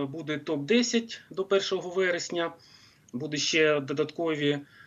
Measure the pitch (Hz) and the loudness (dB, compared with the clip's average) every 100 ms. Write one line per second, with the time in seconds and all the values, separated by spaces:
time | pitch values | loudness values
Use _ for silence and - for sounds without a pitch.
0 | 139 151 151 - - 147 143 233 240 233 | -4 -6 -6 -6 -4 -2 2 2 4 0
1 | 226 - - - 190 196 196 185 175 175 | -2 -8 -10 -6 2 2 2 -2 -2 0
2 | 185 175 - 175 170 - - - - _ | 0 0 -2 -2 -2 -4 -20 -20 -20 _
3 | _ 123 151 147 - 165 156 147 135 147 | _ -8 -4 -2 0 4 4 4 0 -2
4 | 147 - 165 151 147 143 143 - | -2 -2 -2 0 2 0 -4 -20